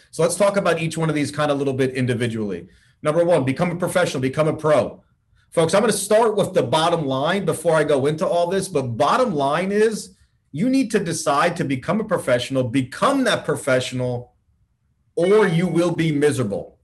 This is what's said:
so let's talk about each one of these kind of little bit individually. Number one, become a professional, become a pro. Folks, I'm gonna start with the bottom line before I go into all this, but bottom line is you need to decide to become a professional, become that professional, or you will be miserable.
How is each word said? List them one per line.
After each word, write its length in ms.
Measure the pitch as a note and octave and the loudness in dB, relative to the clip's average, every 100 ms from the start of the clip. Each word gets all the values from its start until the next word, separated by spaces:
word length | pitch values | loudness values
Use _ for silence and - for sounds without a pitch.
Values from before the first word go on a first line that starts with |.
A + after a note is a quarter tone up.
| _ | _
so 100 | - | -2
let's 140 | E3+ - | -2 2
talk 200 | G3+ G3 | 0 2
about 240 | F3+ E3 | 0 0
each 160 | D#3+ E3 | -2 -2
one 120 | D#3+ | -2
of 60 | |
these 180 | D3+ C#3 | -2 -2
kind 180 | - D3 | -2 -2
of 80 | C#3+ | 0
little 160 | C3+ | -2
bit 200 | B2 C3 | 0 -2
individually. 720 | C3 B2 A2+ A#2+ A2+ G#2 F2 - _ _ _ | -2 -2 -2 -4 -4 -6 -8 -12 _ _ _
Number 220 | D3+ D#3 | -2 0
one, 200 | E3+ E3+ | 2 2
become 260 | C3 C3 F3+ | 0 -2 -2
a 60 | E3+ | -2
professional, 440 | F3 F#3 F3 D3 | -2 0 0 -2
become 260 | C3 C3 D#3 | -4 0 -2
a 60 | |
pro. 500 | B2+ D#3 C#3+ G2 - _ _ _ _ _ | 0 2 2 0 -6 _ _ _ _ _
Folks, 240 | - E3 | 0 2
I'm 60 | F#3+ | 2
gonna 120 | A3+ | 2
start 440 | - - G#3+ A#3 G3+ | 0 2 4 4 2
with 180 | E3+ | 0
the 80 | E3+ | 0
bottom 420 | B2 D#3 E3 E3+ | 2 2 2 0
line 400 | C3+ C3 D3+ G3 | -2 -2 -2 -2
before 300 | E3 C#3+ E3+ | -2 -2 0
I 80 | D#3+ | 2
go 240 | D3 C#3+ C#3 | 2 2 0
into 200 | D#3 F3+ | 0 0
all 220 | E3+ E3+ | 0 0
this, 200 | G3 F#3+ | -2 -2
but 280 | C#3+ B2 A2+ | -4 -4 0
bottom 380 | D3 G#3 E3+ | 2 2 2
line 380 | D3+ C#3 D#3 F#3+ | 0 0 0 0
is 420 | G3+ A3+ G#3+ - - _ _ _ | 2 2 0 -10 -20 _ _ _
you 180 | C#3 B3 | -4 0
need 220 | C4+ B3 | 0 0
to 80 | G#3 | -2
decide 560 | E3+ D3+ - C#3+ E3+ - | -2 -2 0 2 2 0
to 80 | |
become 360 | C#3 C3 - G3+ | -4 -4 -2 -2
a 40 | |
professional, 580 | A3 F3 - B2 B2 C3 | -2 -2 0 0 0 -2
become 600 | B2 C3+ B2 - A#3+ C#4 | 0 -2 -2 0 0 2
that 200 | A#3+ E3+ | 0 0
professional, 920 | - B2 - B2+ B2+ B2+ B2+ B2 A#2+ _ _ _ _ _ _ _ _ - | -2 -4 0 0 0 -4 -4 -6 -10 _ _ _ _ _ _ _ _ -2
or 320 | F3 G#3+ G3+ | 4 4 4
you 180 | E3 F3+ | 2 2
will 240 | D#3+ F3 | 2 0
be 220 | D#3 E3 | 0 0
miserable. 680 | C#3+ D3 B2 G#2+ F#2 - _ | 2 2 2 -2 -4 -8 _